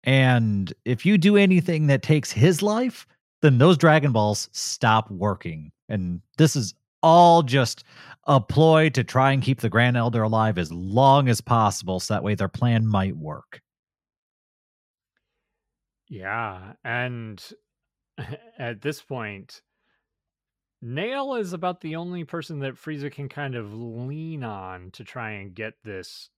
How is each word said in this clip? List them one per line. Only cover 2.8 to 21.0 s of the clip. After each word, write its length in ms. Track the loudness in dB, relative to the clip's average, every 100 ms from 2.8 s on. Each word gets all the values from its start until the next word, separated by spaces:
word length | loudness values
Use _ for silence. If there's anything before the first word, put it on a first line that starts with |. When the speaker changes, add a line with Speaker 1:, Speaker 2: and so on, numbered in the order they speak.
| -2 -6 -20 _ _ _
Speaker 1:
then 160 | 4 6
those 200 | 6 6
Dragon 360 | 6 4 4
Balls 360 | 2 0 -2 -6
stop 580 | -12 -10 -2 2 2 0
working." 600 | -4 -4 -4 -8 -12 -16 _ -8
And 320 | -6 -4 -8 _ 2
this 180 | 2 2
is 180 | -6 -10 _ _
all 420 | 4 8 8 6
just 400 | 4 0 0 -4 _ -20 -20 -14 0
a 140 | 0
ploy 480 | 2 4 6 6 4
to 140 | 0
try 280 | -2 2 2
and 100 | 2
keep 200 | 0 -2
the 80 | 0
Grand 260 | 2 2 2
Elder 280 | 0 0
alive 340 | 0 0 0 0
as 140 | -4
long 580 | -6 -2 4 6 6 4
as 120 | -2
possible, 580 | 0 2 2 -2 -6 -6
so 140 | -4
that 100 | -4
way 120 | -2 -4
their 120 | -4
plan 360 | -2 0 0 0
might 300 | 0 -2 -6
work. 460 | -12 -14 _ -20 _ _ _ _ _ _ _ _ _ _ _ _ _ _ _ _ _ _ _ _ _ _ _ _ _
Speaker 2:
Yeah, 680 | -14 -8 -8 -8 -10 -18 -16
and 580 | -8 -6 -6 -8 -12 -16 -20 -20 _ _ _ _ _ -18
<laughs> 400 | -16 -16 _ _
at 240 | -12 -8
this 200 | -8 -10
point, 600 | _ -12 -10 -14 -20 -20 _ _ _ _ _ _ _ _ _ _ _ _
Nail 540 | -12 -8